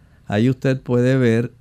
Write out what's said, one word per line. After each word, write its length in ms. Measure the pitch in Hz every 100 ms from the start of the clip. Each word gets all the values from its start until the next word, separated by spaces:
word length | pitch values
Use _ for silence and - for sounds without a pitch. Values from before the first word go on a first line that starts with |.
| _ _ -
Ahí 220 | 104 123
usted 320 | 127 135 131
puede 360 | - 123 127 131
ver 360 | 120 113 123 -